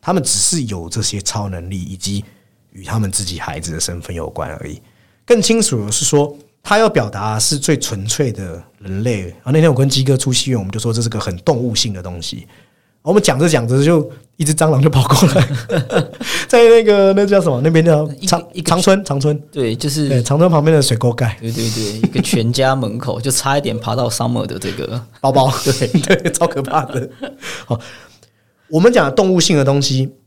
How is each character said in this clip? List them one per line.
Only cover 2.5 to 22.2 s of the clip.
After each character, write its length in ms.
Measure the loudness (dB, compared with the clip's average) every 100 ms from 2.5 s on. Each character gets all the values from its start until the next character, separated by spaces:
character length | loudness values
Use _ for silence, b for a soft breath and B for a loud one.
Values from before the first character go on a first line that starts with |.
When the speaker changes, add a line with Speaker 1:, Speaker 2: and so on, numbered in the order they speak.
| b _
Speaker 1:
与 100 | -20
他 160 | -8 -4
们 100 | -2
自 140 | -4
己 160 | -6 -8
孩 180 | -10 -10
子 140 | -8
的 80 | -6
身 220 | -6 -8
份 120 | -10
有 160 | -10 -10
关 220 | -8 -10 -10
而 100 | -12
已。 120 | -16 b b b b 0
更 160 | 2
清 200 | 4 2
楚 240 | 0 -2 -4
的 40 |
是 140 | -4
说， 340 | 0 2 0 -4 -20 _
他 160 | 0 2
要 120 | 4
表 200 | 2 -2
达 260 | -4 -4 -2
的 40 |
是 180 | -2 -2
最 220 | -2 -2
纯 260 | -2 -6 -6
粹 240 | -2 -2
的 320 | -4 -10 -12 -16 _
人 240 | -8 -4
类。 180 | -2 -4
然 220 | -6 -12 -2
后 80 |
那 80 | 2
天 80 | 4
我 80 | 4
跟 100 | 2
鸡 160 | 2
哥 140 | 0 0
出 160 | 0
戏 160 | -2 0
院， 100 | -2
我 60 | -4
们 60 |
就 80 | -4
说 100 | -4
这 100 | -2
是 60 | -2
个 100 | -4
很 160 | -6 -4
动 180 | 0 0
物 180 | 0
性 200 | -2 -4
的 100 | -6
东 180 | -10 -10
西。 240 | -10 -12 -16 b b b b b
我 100 | 0
们 100 | 2
讲 160 | 2 2
着 80 | 2
讲 180 | 2 2
着， 160 | 2 4
就 260 | 2 0 B B _
一 80 |
只 100 | -2
蟑 160 | 2 2
螂 120 | 4
就 80 | 4
跑 120 | 4 2
过 220 | 4 4
来， 180 | 4 0 -2 -2 -4 0
<laughs> 520 | -2 -4 -8 -8 -8 2
在 160 | 6 8
那 160 | 8
个， 300 | 6 6 6
那 120 | 4 4
叫 140 | 2
什 100 | 2
么？ 120 | 0
那 80 | 2
边 160 | 4 4
叫 200 | 4 2
长-， 100 | -6
Speaker 2:
一 80 | -2
个， 220 | -2 -2 -8
一 60 |
个 80 | 0
Speaker 1:
长 120 | 2
春， 240 | 4 2 2
长 120 | 0
春。 220 | 0 -2 -4
Speaker 2:
对， 240 | -4 -2
就 160 | -2 -4
是 200 | -2 0
Speaker 1:
对， 120 | 0
长 160 | 2 4
春 120 | 4
旁 100 | 4
边 140 | 4 4
的 60 |
水 160 | 4 2
沟 160 | 0
盖。 240 | 0 -4 -4
Speaker 2:
对， 100 | -8
对， 200 | -6 -6
对， 300 | -4 -6 -2
一 20 | -2
个 100 | -2